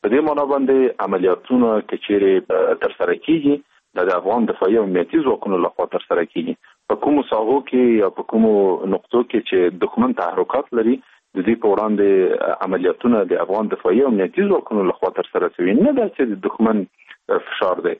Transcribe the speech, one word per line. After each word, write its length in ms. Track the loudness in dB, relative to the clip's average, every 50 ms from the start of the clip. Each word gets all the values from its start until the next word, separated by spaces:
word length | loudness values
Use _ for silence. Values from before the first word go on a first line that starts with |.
| 0
په 60 | 2
دې 100 | 0 2
معنا 220 | 2 2 0 0 0
باندې 500 | 0 0 0 2 2 2 4 2 2 0 _
عملیاتونه 800 | -4 -2 -2 0 2 0 0 0 -2 -2 0 2 2 2 2 0
که 180 | -2 -4 -10 -10
چیرې، 360 | -4 0 0 2 4 4 4 2 0 _
اه، 220 | 0 0 2 2 0
ترسره 400 | 0 -2 -6 -4 -2 -2 -2 -2
کیږي، 420 | -4 -2 -2 -2 0 2 0 0 0 -4 _ _ _ _ _ _
دا 80 | -2 0
د 80 | 0 0
افغان 300 | 0 0 0 0 0 0
دفاعي 320 | -2 -2 0 0 2 2 2
او 60 | 0
امنیتي 340 | 0 0 -2 -2 0 -2 0
ځواکونو 400 | 0 0 -2 -2 -2 -4 -2 0
لخوا 280 | -2 -2 -2 -4 -6
ترسره 380 | -4 -4 -8 -4 _ -2 -2 -2
کیږي. 320 | -2 _ -8 -6 -6 -8 _ _ -20 _ _ _ _
په 60 | -4
کومو 260 | -2 0 0 0 0
ساحو 380 | 0 0 -2 -2 0 0 0 -2
کې 400 | -2 -2 0 2 2 4 4 2
یا 100 | 2 0
په 140 | -2 -6 -12
کومو 600 | -4 0 2 4 4 4 4 4 2 0 0 -2
نقطو 360 | -4 -4 -4 _ _ -2 -2
کې 180 | -2 0 -2 -4
چې 180 | -4 0 0 2 2 2 0 -2
دښمن 360 | -6 -4 0 0 0 0 0
تحرکات 500 | -2 -4 -4 -2 -2 -4 -2 -2 -4 -4 -2 -2
لري، 220 | 0 0 0 0 -2 -4 _ _ _ _ _ _
د 40 | -4
دې 160 | -2 -2 -2 0
په 60 | 2 0
وړاندې، 420 | 2 2 0 0 0 2 2 4 4 4 4 2 0 0
اه، 160 | -2 -4 -4 -4
عملیاتونه 640 | -4 -4 -4 0 0 -2 -2 0 0 0 2 2 0
د 100 | 0 0
افغان 340 | -2 -2 -2 -2 -2 -2 -4
دفاعي 340 | -6 -4 0 0 2 2
او 60 | 2 2
امنیتي 340 | 2 0 0 -2 0 -2
ځواکونو 420 | 0 2 0 0 -2 -2 -2 -2 0
لخوا 260 | 0 -2 -2 -4 -4
ترسره 380 | -2 -4 -6 -4 _ -2 -2 -2 -4 -2
شوي. 160 | -2 0 2
نه 180 | 2 2 2
دا 160 | 2 0 -2 -2
چې 140 | -2 -4
د 120 | -4 -4 -4 -6 -6 -8
دښمن، 300 | -2 0 0 0 0 0 -2 -6 _ _ _ _ -20 _ _ -4
اه، 80 | -4 -4
فشار 440 | -2 -6 -8 -4 -2 -2 -2 -2
دی. 140 | -2 -4 -4 -6